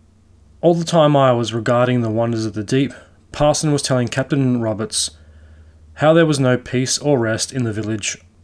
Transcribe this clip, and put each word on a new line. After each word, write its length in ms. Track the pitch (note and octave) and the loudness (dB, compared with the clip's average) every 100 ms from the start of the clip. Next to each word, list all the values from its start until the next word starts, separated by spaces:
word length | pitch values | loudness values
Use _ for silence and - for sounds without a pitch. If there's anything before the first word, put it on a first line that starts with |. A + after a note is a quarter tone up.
| _ _ _ _ _ _ | _ _ _ _ _ _
All 140 | E3 | 0
the 100 | E3+ | 0
time 320 | E3 E3+ D3+ C#3+ | 0 2 4 4
I 160 | C3 | 4
was 200 | A#2+ A2 | 2 -2
regarding 480 | A2+ A2 A#2+ B2 B2 | -4 0 0 2 0
the 100 | A2+ | 0
wonders 360 | A2 A#2 A2+ A2 | -2 -2 -2 -4
of 80 | |
the 100 | G#2 | -6
deep, 280 | G#2 C3 C3 - - _ _ | -2 -2 -2 -6 -20 _ _
Parson 400 | - D3 D3 D#3 | -2 0 2 0
was 100 | C#3+ | 0
telling 260 | - B2+ A#2+ | 0 0 -2
Captain 520 | - C3 C#3 C3 B2 | -4 -2 0 0 0
Roberts 500 | A2 G#2 A2 - - - - - - - - - - - | -2 -4 -6 -6 -6 -10 -20 -20 -20 -20 -20 -20 -20 0
how 180 | D3+ | 4
there 120 | E3 D#3+ | 4 4
was 140 | C#3 | 2
no 160 | C3 B2 | 2 0
peace 420 | - B2+ C3 - | -2 -4 -2 -2
or 200 | C#3+ C3+ | 0 0
rest 340 | A2+ A2 - | 0 -2 -4
in 120 | C3+ | -4
the 80 | A#2 | -4
village 440 | G#2 G#2 A2 - - - _ | -4 -4 -6 -6 -10 -16 _